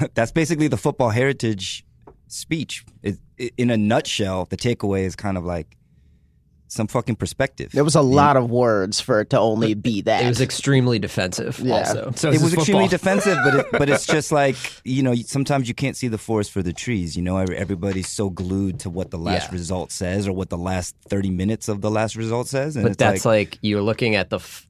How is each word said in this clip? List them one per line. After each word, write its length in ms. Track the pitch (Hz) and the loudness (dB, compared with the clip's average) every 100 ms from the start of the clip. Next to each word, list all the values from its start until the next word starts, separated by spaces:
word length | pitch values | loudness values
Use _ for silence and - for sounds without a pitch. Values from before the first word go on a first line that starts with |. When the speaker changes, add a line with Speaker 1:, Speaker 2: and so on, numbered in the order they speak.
Speaker 1:
<laughs> 120 | - | -2
that's 180 | - 120 | 0 0
basically 340 | - 156 160 151 | 0 0 2 0
the 120 | 131 | 0
football 320 | 151 - 123 | -2 0 2
heritage 760 | 107 135 135 117 104 92 - - _ - - - | 2 0 0 -2 -2 -6 -12 -16 _ -20 -20 -18
speech. 580 | - - 160 - - - - | -14 -6 -6 -6 -10 -16 -10
It, 140 | - 95 - - | -6 -6 -10 -10
it, 160 | 123 - | -8 -2
in 140 | 120 | 2
a 60 | 113 | 2
nutshell, 680 | 104 123 151 - 98 92 90 | 2 2 0 -4 -2 -2 -4
the 100 | 95 | -4
takeaway 460 | 123 117 104 98 | -2 -2 0 0
is 100 | 95 | -2
kind 240 | - 107 95 | -4 -6 -4
of 60 | |
like 320 | 87 87 78 _ _ _ _ _ _ _ _ _ - | -4 -6 -8 _ _ _ _ _ _ _ _ _ -14
some 220 | - 107 | -6 -2
fucking 260 | 127 117 | -2 -2
perspective. 560 | 110 95 - 135 - - | -4 -4 -4 -4 -4 -6
Speaker 2:
There 140 | 135 | 0
was 100 | 151 | 4
a 60 | 160 | 4
Speaker 1:
You 60 | 139 | 6
Speaker 2:
lot 300 | 139 143 135 | 6 6 6
of 140 | 120 | 4
words 480 | 120 120 107 95 107 | 2 4 4 0 -2
for 200 | - 113 | 2 2
it 100 | 107 | 4
to 80 | 131 | 4
only 360 | 110 110 113 | 4 2 2
be 260 | 107 120 104 | 0 -2 -2
that. 240 | 104 104 | 0 2
Speaker 3:
It 40 | 123 | 2
was 120 | 120 | 2
extremely 580 | 127 - - 139 123 117 | 0 -2 2 4 4 2
defensive 640 | 104 - 92 90 117 - | 0 -2 -2 -2 -6 -4
Speaker 2:
Yeah. 140 | 127 - | 0 2
Speaker 3:
also. 340 | - 110 - - | 2 -2 -4 -2
Speaker 4:
So 140 | 160 | 2
Speaker 1:
It 20 | |
Speaker 4:
this 100 | 147 | 4
Speaker 1:
was 100 | 151 | 4
Speaker 4:
is 60 | 165 | 4
Speaker 1:
extremely 300 | 156 202 - | 4 4 4
Speaker 4:
football. 260 | 180 190 | 2 2
Speaker 1:
defensive, 240 | 196 196 185 | 2 2 2
but 100 | 143 | 4
it, 120 | 139 - | 2 2
but 180 | - 143 | 0 2
it's 180 | - - | 2 2
Speaker 4:
<laughs> 20 | |
Speaker 1:
just 240 | 156 - | 0 2
like, 240 | 151 139 127 - - | 2 2 0 -6 -10
you 220 | - 131 | -4 0
know, 100 | 131 | 2
sometimes 540 | 120 107 139 135 139 120 | 0 -2 -2 0 0 0
you 60 | |
can't 220 | 117 135 - | -2 -4 -2
see 120 | 123 | -4
the 100 | 107 | -4
forest 320 | - 110 104 | -2 -2 -2
for 140 | - | -4
the 80 | 87 | -4
trees. 440 | 82 - 117 85 78 | -4 -4 -2 -2 -4
You 60 | |
know, 140 | 90 92 | -2 -2
every, 180 | 92 87 | -2 -4
everybody's 520 | 90 95 98 95 90 | -4 -4 -4 -4 -6
so 200 | - 101 | -4 -4
glued 520 | 87 90 95 98 90 | -4 -4 -2 -2 -4
to 100 | 98 | -8
what 220 | 87 92 | -8 -8
the 60 | 87 | -6
last 320 | 85 90 - | -4 -4 -4
Speaker 3:
Yeah. 80 | 90 | -8
Speaker 1:
result 340 | 85 92 78 | -6 -6 -6
says 340 | - 90 98 101 | -6 -4 -2 -2
or 60 | |
what 180 | 92 92 | -4 -4
the 80 | 87 | -6
last 380 | 87 92 90 - - | -4 -4 -6 -12 -6
thirty 240 | 101 98 | -4 -2
minutes 380 | 90 95 110 - | 0 0 -2 -4
of 120 | 104 | -4
the 120 | 107 | -2
last 240 | 107 110 107 | 0 -2 -4
result 320 | 113 117 123 | -4 -4 -2
says. 260 | 135 143 | -2 -2
And 80 | 147 | -2
Speaker 3:
But 100 | 110 | -2
Speaker 1:
it's 60 | 101 | 2
Speaker 3:
that's 260 | 117 95 | 2 2
Speaker 1:
like 260 | 120 110 101 | 2 2 2
Speaker 3:
like, 60 | - | -2
you're 200 | 107 104 | -2 0
looking 340 | 101 110 120 104 | 0 0 0 0
at 140 | 90 | 0
the 80 | 95 | -4
f-, 280 | - - - | -8 -18 -12